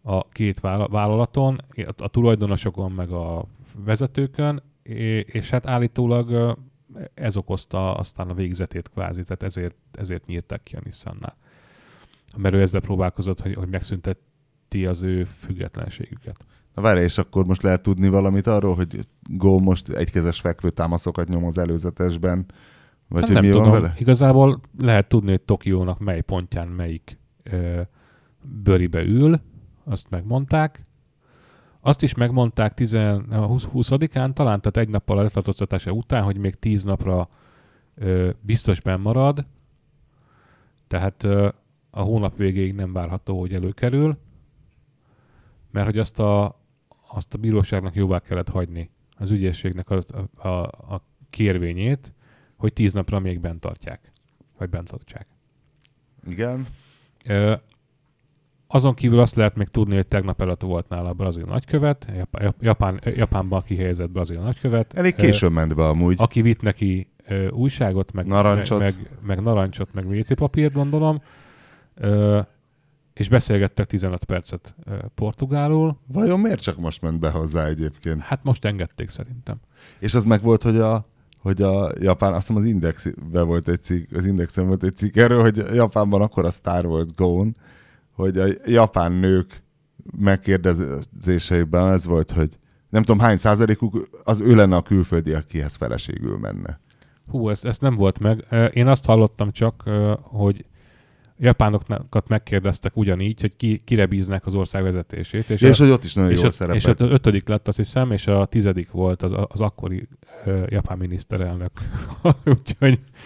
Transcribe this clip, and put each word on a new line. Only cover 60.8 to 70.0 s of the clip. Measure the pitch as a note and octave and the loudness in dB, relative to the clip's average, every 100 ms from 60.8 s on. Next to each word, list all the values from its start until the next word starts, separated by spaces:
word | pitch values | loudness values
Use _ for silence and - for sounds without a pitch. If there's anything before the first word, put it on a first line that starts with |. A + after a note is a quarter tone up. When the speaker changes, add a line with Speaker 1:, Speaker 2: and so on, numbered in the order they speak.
| - | -4
Speaker 1:
nála | F2 F2 | -8 -6
a | |
brazil | F2+ F#2+ E2+ E2+ | -4 -4 -4 -6
nagykövet, | G#2+ - D3+ D3 C#3 - F#2+ | -6 -2 0 0 -2 -6 -8
Jap-, | F#2 - | -8 -2
Jap-, | G#2 - | -4 0
Japán, | A#2 G#2+ G2 F#2+ | 0 2 0 -2
Japánban | A#2 A#2 A#2 G2+ F#2+ F#2+ | -6 -2 -2 -2 -2 -4
kihelyezett | - F2+ F#2 F2 F2 | -4 -4 -2 -4 -6
brazil | F#2 E2+ E2+ | -6 -6 -6
nagykövet. | G#2 - C3 A#2 A2+ | -6 -4 0 0 -2
Speaker 2:
Elég | F3+ F3+ - | 0 0 4
Speaker 1:
Ö, | |
Speaker 2:
későn | - G2+ F2+ | 2 4 2
ment | D#2+ D#2+ D2+ | 2 0 2
be | D#2 | 2
amúgy. | D#2+ F2 F#2 | 4 2 4
Speaker 1:
aki | A2+ A#2+ | 2 4
vitt | A2+ A2+ | 2 2
neki, | G#2+ - G2+ F#2 F#2+ _ - | -2 -2 -2 -2 -6 _ -8
ö, | G2 F#2+ | -4 -4
újságot, | G#2+ C3+ - A2 F#2 F#2+ | -2 -4 0 -2 0 -4
meg, | F#2+ F#2+ | -6 0
Speaker 2:
Narancsot. | G2+ G#2 G2+ G2+ G#2 | 4 4 2 0 0
Speaker 1:
meg, | G2+ F#2 - - G#2+ | 0 -2 -12 -12 -6
meg | F#2+ | -2
narancsot, | A2 G#2+ F#2+ - F#2+ | 0 0 0 -4 -8
meg | G2+ | -6